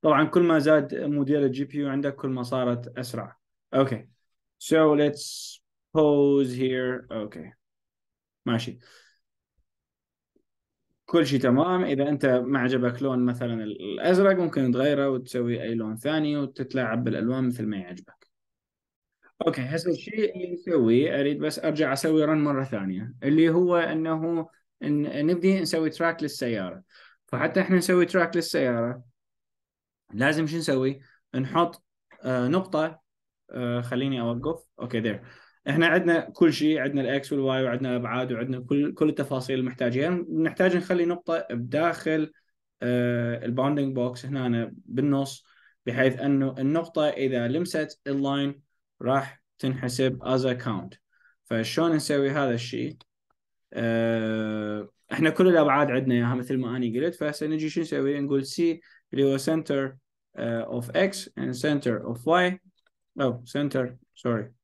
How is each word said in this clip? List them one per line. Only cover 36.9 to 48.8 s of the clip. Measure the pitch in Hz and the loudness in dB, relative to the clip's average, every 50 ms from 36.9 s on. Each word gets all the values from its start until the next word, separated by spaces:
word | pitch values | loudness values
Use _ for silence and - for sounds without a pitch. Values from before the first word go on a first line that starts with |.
| 143 139 | -2 0
الإكس | 131 120 135 139 139 - 151 | 0 0 0 -2 -2 -2 -4
والواي | 139 135 131 131 131 131 | -2 0 0 0 0 0
وعندنا | 127 120 123 135 127 | 0 0 -2 -2 -2
الأبعاد | 123 123 120 113 113 123 127 131 | -2 -4 -4 -4 -4 -4 -4 -4
وعندنا | 123 113 123 135 131 123 | -4 -4 -4 -4 -6 -8
كل، | - - 143 143 147 147 - | -4 -2 0 0 0 -2 0
كل | - 156 156 | 2 2 2
التفاصيل | 151 - 139 131 143 131 127 131 135 131 | 2 0 -4 -4 -4 -6 -4 -2 -2 -2
المحتاجة. | 127 127 123 - 127 120 120 127 | -2 -4 -2 -2 -2 0 0 0
يعني | 143 170 180 175 - - | 0 0 0 -2 -4 -4
نحتاج | 160 156 160 160 160 - 185 185 175 | -2 -2 -2 -2 0 2 2 2 2
نخلي | 180 175 - 185 180 170 | 0 0 0 0 0 2
نقطة | 170 175 170 _ - 165 165 - - | 0 -2 -4 _ -2 -2 -2 -2 -4
بداخل، | 123 120 120 120 127 147 165 170 160 - - 156 160 160 156 156 _ _ _ _ _ _ _ _ _ _ | -6 -6 -6 -2 -2 0 0 0 0 -2 -2 -2 0 0 -2 -4 _ _ _ _ _ _ _ _ _ _
آه، | - 120 123 123 120 123 117 120 117 117 117 117 - | -4 0 0 2 2 0 0 0 -2 -2 -4 -4 -6
الباوندينج | 120 120 131 131 143 147 143 139 135 131 | -4 -2 -2 0 0 0 0 -2 -2 -2
بوكس | 131 123 127 123 - - | -2 -4 -4 -4 -8 -10
هنا | 135 139 135 127 123 117 117 117 110 - | -8 -6 -4 -2 0 0 0 -2 -4 -8
بالنص، | - - - - 131 143 147 139 139 139 131 - - _ _ _ _ _ _ _ _ _ | -16 -16 -6 -4 -2 0 2 2 0 -2 -4 -8 -16 _ _ _ _ _ _ _ _ _
بحيث | 127 117 131 131 131 127 127 | -6 0 2 2 2 2 2
أنه | 139 143 143 135 135 135 135 | 0 0 2 2 0 -2 -2
النقطة | 131 135 139 151 165 170 165 - 160 151 151 | -2 -2 0 0 -2 -4 -4 -2 0 0 0
إذا | - - 135 131 131 120 117 | 0 0 -2 -2 0 0 0
لمست | 120 127 160 175 180 - 160 151 151 - _ _ | 0 0 -2 -2 -2 -2 -4 -4 -4 -8 _ _
اللاين | 143 139 139 139 135 139 143 139 143 139 143 _ _ _ _ | -4 -2 -2 0 0 0 0 -2 -2 -4 -8 _ _ _ _